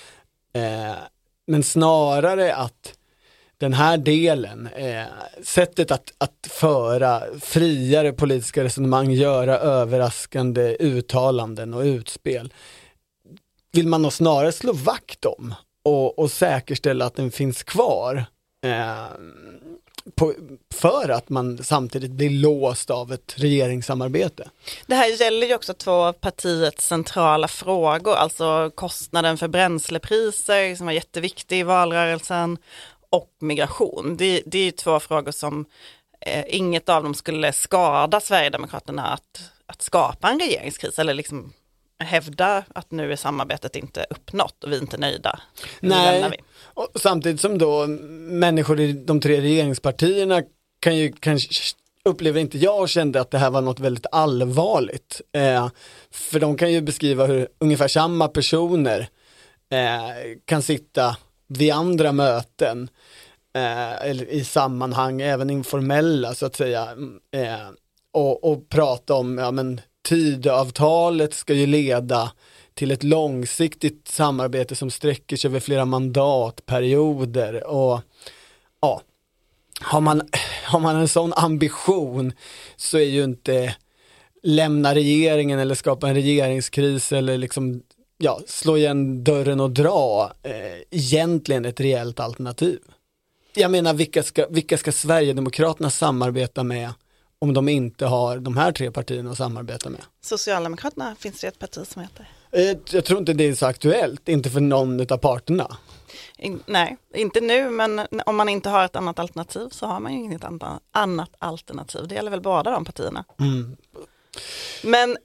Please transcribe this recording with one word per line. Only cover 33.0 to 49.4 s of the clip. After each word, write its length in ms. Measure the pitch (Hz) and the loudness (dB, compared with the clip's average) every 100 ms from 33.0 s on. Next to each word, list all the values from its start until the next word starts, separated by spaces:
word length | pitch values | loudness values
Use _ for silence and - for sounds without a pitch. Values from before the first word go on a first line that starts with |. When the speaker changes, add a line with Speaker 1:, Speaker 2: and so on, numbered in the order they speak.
| _ | _
Speaker 2:
och 200 | 180 - _ | -2 -2 _
migration. 760 | 156 147 143 - 208 - 147 165 | -4 -2 -2 0 -2 -2 -6 -2
Det, 260 | 185 180 156 | 0 0 0
det 120 | 180 | -2
är 60 | |
ju 60 | 190 | -2
två 300 | 175 175 156 | -2 0 0
frågor 320 | - 156 143 | 0 -2 -2
som, 320 | 147 147 147 151 _ - - _ _ | -6 -6 -6 -10 _ -20 -20 _ _
eh, 240 | - 147 - | -6 -6 -4
inget 400 | 185 185 165 - | -2 0 -2 2
av 140 | 165 | 2
dem 120 | 151 | 2
skulle 380 | 143 - 160 151 | -6 -6 -2 -2
skada 680 | 139 - 185 170 143 151 208 | -2 0 2 4 4 2 0
Sverigedemokraterna 840 | - 190 143 - - 143 - 143 131 | 2 0 2 -2 -8 -12 -10 -6 -6
att, 340 | 139 - - 175 _ _ | -6 -10 -20 -20 _ _
att 160 | - | -12
skapa 480 | - 175 131 - 185 | 0 2 2 0 0
en 100 | 277 | 0
regeringskris 580 | 339 175 135 - 139 - | 0 -2 -4 -10 -8 -2
eller 160 | 156 | -2
liksom 380 | 139 151 143 - - _ _ _ _ | -2 -6 -12 -14 -20 _ _ _ _
hävda 640 | 165 165 156 143 185 202 196 | -2 -2 -2 -2 0 0 -4
att 160 | - - | -14 -12
nu 220 | 160 147 | -8 -6
är 40 | 143 | -4
samarbetet 600 | 139 143 135 151 131 - | -4 -4 -4 -6 -6 -10
inte 300 | - - - | -12 -10 -8
uppnått 540 | - - 196 - - | -10 -10 -4 -4 -4
och 80 | 143 | -6
vi 40 | 143 | -6
är 40 | |
inte 180 | 143 - | -6 -6
nöjda. 420 | 143 - - - - - - - | -6 -4 -4 -6 -10 -20 -18 -6
Nu 80 | 185 | 0
Speaker 1:
Nej. 240 | 185 180 | 4 4
Speaker 2:
lämnar 180 | 180 196 | 4 0
vi. 60 | - - _ | -4 -14 _
Speaker 1:
Och 260 | - - 240 | -18 -10 -8
samtidigt 460 | - 196 175 170 156 | 0 0 2 0 -2
som 180 | 202 196 | -2 2
då 280 | 160 147 147 | 2 2 0
människor 920 | 151 147 156 165 175 170 160 151 151 | -4 -10 -16 -8 0 2 2 2 2
i 120 | 151 | 2
de 280 | 143 131 151 | 0 0 2
tre 200 | 147 147 | 4 2